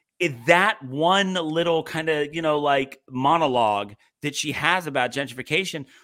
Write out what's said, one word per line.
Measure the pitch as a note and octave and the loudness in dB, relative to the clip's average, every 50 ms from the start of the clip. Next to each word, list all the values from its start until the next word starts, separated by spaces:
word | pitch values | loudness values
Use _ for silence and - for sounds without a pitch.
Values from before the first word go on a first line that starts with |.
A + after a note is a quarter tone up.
| _ _ _ - | _ _ _ -2
it, | F3 E3 C3 A#2 A#2 | -2 -2 -2 0 2
that | D3+ E3+ F3+ F#3+ G#3+ A3 - C#3 | 4 4 6 4 2 0 -2 -8
one | B2+ C3 C#3+ D#3+ E3+ F#3+ G3 G3 F#3+ F#3 | -10 -4 0 2 4 4 4 2 2 0
little | F3+ D#3+ D#3 D#3 E3 E3+ E3+ E3 D#3+ D#3 | -2 -2 -2 0 0 2 2 2 0 -2
kinda, | - - D#3 D#3+ D#3+ D#3 D3 D3 C#3+ D#3 | -4 -6 -4 -2 0 0 0 -2 -2 -4
you | E3 D#3+ | -2 0
know, | D#3 D3+ D3 | 0 0 2
like, | D3 C#3+ C#3 C#3 C3+ C3+ - - _ - | 2 2 2 2 0 -2 -8 -16 _ -10
monologue | C3 B2+ C3 C#3+ E3 E3+ D#3+ C#3 B2 A#2+ A#2 G#2+ G#2 G2+ G#2 G2+ G#2 - _ _ _ _ - | -6 0 2 4 4 4 2 2 2 2 2 2 2 0 -2 -6 -12 -18 _ _ _ _ -8
that | D3 C#3 | -8 -6
she | - - C#3+ | -6 -6 -6
has | C3 - D3+ D#3+ F3+ F#3 E3+ | -4 -2 0 0 0 0 -2
about | D3+ C3+ C3+ B2 B2 A#2+ | -4 -2 -2 -2 -2 -2
gentrification | C#3 C#3+ A#2+ A#2+ C3 B2 - D3+ F3 F#3+ F3+ - D#3 C3 - _ - | -4 -6 -6 -8 -12 -6 -4 -2 -2 -2 -4 -6 -10 -12 -14 _ -20